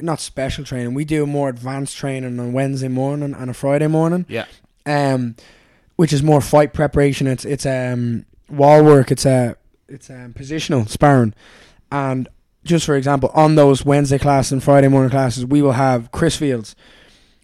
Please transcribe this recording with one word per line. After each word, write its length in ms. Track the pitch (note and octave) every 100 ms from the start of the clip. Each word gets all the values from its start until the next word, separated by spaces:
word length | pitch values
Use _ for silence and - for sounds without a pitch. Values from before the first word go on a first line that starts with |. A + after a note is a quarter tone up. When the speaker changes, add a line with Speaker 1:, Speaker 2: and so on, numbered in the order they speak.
Speaker 1:
not 200 | D#3+ D3
special 440 | - - C3 -
training, 300 | C3+ B2+ A#2+
we 100 | C3
do 220 | D3+ D#3 C#3+
more 220 | C#3+ C#3
advanced 480 | A#2+ B2 C3+ C3+ -
training 420 | C#3+ C3 B2+ B2
on 140 | A#2+
Wednesday 360 | B2+ C3+ C3+ C3
morning 460 | B2+ C3+ D3 C#3+
and 160 | - B2+
a 40 |
Friday 340 | A#2+ C#3 C#3+ D3+
morning. 360 | D#3 E3 F3+ F3
Speaker 2:
Yeah. 180 | A#2 - _ _ _ -
Speaker 1:
Um, 500 | D3 C#3 C3 A#2+ A2+ _ _ _ _ _ -
which 160 | E3
is 100 | C#3+
more 180 | D3+ D3
fight 320 | - D3 D3
preparation. 540 | - D3 D3 C#3+ C3 C3+
It's, 180 | B2+
it's, 220 | - C#3 C#3
um, 580 | C3 B2+ B2 A#2+ A#2 - _ -
wall 340 | D3 C#3 D3+
work. 280 | D3+ C#3+ B2
It's, 160 | C3 C#3
uh, 280 | C3 A#2+ - _ _ _
it's, 200 | C3+ -
um, 220 | B2+ B2
positional 560 | A2+ C#3 D#3 - C#3 G#2+
sparring. 460 | - D3 C3+ A2+ - _ - _ _ -
And 360 | C#3 C3+ C3 B2 _ _ _
just 200 | C#3+ E3+
for 120 | D#3 C#3+
example, 340 | C3+ C#3 B2+
on 200 | D#3 D#3
those 300 | D#3 C#3+ C3
Wednesday 340 | C#3 C#3+ C#3 C#3
classes 320 | C#3+ C#3 A#2
and 120 | C3+
Friday 260 | C#3+ C#3+ C3+
morning 220 | C3+ C3
classes, 360 | C3+ C3 A#2+ B2
we 160 | D3
will 100 | C#3+
have 380 | B2 C3+ B2 A#2
Chris 260 | - E3 -
Fields, 380 | D3 A#2+ G#2+ - _ _ _ _ _ _